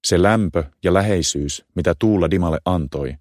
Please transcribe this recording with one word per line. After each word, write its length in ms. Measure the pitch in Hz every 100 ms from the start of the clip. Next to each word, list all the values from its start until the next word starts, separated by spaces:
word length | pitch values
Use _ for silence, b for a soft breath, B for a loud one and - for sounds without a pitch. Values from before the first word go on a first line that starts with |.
| -
Se 160 | 90
lämpö 420 | 95 113 98 85 76 _
ja 100 | 92
läheisyys, 680 | 92 101 95 78 73 71 - _
mitä 200 | - 87 82
Tuula 320 | 110 104 82
Dimalle 280 | 92 87 78
antoi 500 | - 90 71 73 67 67